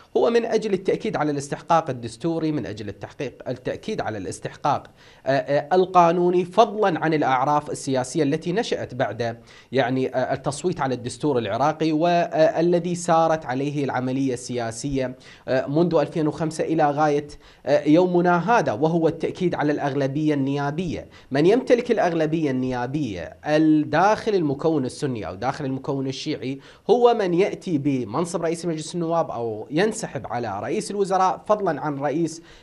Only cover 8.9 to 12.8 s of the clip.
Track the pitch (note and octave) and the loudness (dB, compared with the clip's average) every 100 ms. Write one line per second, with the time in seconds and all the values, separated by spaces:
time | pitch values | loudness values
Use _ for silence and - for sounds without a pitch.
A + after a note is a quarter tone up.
8.9 | B2 A2+ A2 A#2 A2+ - - - B2+ A#2+ | -4 -2 -2 -4 -6 -14 -20 -4 0 0
9.9 | C3 B2+ B2+ B2+ C#3 D3 - F#3 E3 C3 | 0 -2 -2 -2 -2 -4 -4 -4 -2 -2
10.9 | B2 A2+ - D3+ B2 G#2 A2+ D3 D3+ D#3+ | -4 -6 -4 0 0 0 0 0 0 0
11.9 | D#3 F3 F3 E3 D#3 D#3+ D3+ E3+ F3 | 2 2 2 2 2 4 4 2 2